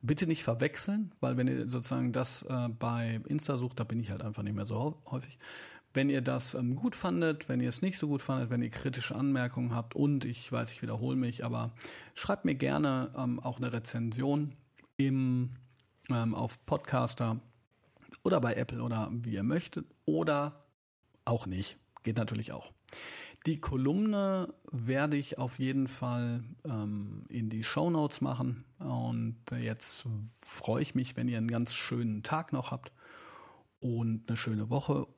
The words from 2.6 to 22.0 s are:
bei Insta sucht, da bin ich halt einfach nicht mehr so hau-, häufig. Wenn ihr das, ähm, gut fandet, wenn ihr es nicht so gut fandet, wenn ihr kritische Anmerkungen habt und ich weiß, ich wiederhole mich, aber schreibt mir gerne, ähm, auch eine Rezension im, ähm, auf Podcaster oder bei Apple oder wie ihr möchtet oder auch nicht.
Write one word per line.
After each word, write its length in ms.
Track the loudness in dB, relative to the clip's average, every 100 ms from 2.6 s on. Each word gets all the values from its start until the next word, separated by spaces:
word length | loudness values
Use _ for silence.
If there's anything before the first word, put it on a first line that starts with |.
| -2
bei 520 | -2 -2 0 0 -2 -2
Insta 300 | -2 0 0
sucht, 220 | 0 -2
da 40 |
bin 160 | -2 -2
ich 120 | -2
halt 100 | -4
einfach 220 | -4 -4
nicht 100 | -2
mehr 140 | -2 -2
so 80 | 0
hau-, 260 | -2 -4 -6
häufig. 300 | -6 -6 -16 -16 -14 -14 -18 _
Wenn 160 | 2 4
ihr 120 | 4
das, 320 | 2 0 0
ähm, 220 | 0 0 2
gut 200 | 0 0
fandet, 540 | 0 4 4 2 0
wenn 100 | 0
ihr 100 | 2
es 120 | 2
nicht 160 | 0 0
so 100 | 0
gut 140 | 0
fandet, 300 | 0 0 2
wenn 100 | 0
ihr 80 | 0
kritische 460 | -2 -4 -2 -4 0
Anmerkungen 580 | 2 4 2 0 0
habt 220 | 0 -2 2
und 300 | 4 4 0
ich 240 | -6 -2
weiß, 200 | -2 -2
ich 100 | -4
wiederhole 320 | -4 -2 0 2
mich, 280 | 0 0
aber 300 | -2 -2 -2 -6 -12 -12 -16
schreibt 320 | -10 -2 0 2
mir 80 |
gerne, 580 | 2 2 4 4 2 0 -2
ähm, 220 | -2 0
auch 180 | -4 -4
eine 160 | -2
Rezension 800 | -2 -4 -2 -2 0 2 2 0 -6 _ _ -20 2
im, 600 | 4 4 4 4 2 -4 -18 _ _ _ -2
ähm, 260 | 2 2 2
auf 280 | -2 -4 0
Podcaster 760 | 0 2 2 2 0 0 0 -6 _ _ _ _ _ -20 -4
oder 160 | 2 4
bei 120 | 4
Apple 300 | 2 -2 -2
oder 260 | -2 -2 -2
wie 220 | -2 -2
ihr 100 | 0
möchtet 440 | 2 0 -2 -8 -10 _ 0
oder 580 | 2 4 2 0 -4 _ _ _ _ _ _ 0
auch 200 | 0 0
nicht. 320 | -2 -4 -6 _ -8